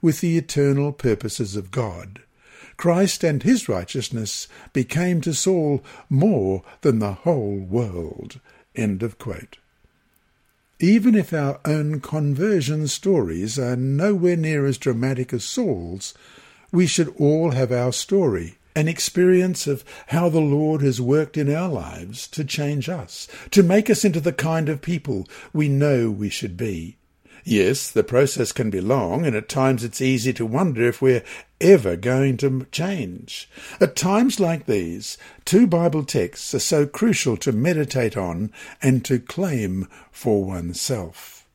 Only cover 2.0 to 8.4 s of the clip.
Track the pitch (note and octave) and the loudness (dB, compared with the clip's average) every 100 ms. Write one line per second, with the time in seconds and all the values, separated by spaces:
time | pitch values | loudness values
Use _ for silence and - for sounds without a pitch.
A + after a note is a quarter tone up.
2 | F#2+ F#2+ _ _ _ - - - E3+ F3 | -16 -20 _ _ _ -20 -20 -4 0 2
3 | F#3+ - E3+ D3 C#3 B3 - G2 F2 C#3 | 2 2 0 0 2 0 0 -4 -4 -6
4 | A#2 A#2 G#2+ - - - - - B2 D#3 | -6 -6 -6 -8 -12 -18 -8 -4 -2 0
5 | F3+ F3 D#3+ D3 - F#3 D3+ C#3 - - | 0 0 -2 -2 0 2 2 -2 -4 -20
6 | - C3+ F#3+ F3 F#2+ F#2+ - - D#3 A2+ | -2 2 4 2 0 -2 -6 -2 0 2
7 | G#2 F#2+ - D#3 G#2 G2+ F#2+ G#2+ A#2 F2+ | 0 -2 -2 0 -2 -6 -2 -2 -2 -6
8 | D#2+ - - - | -10 -12 -16 -18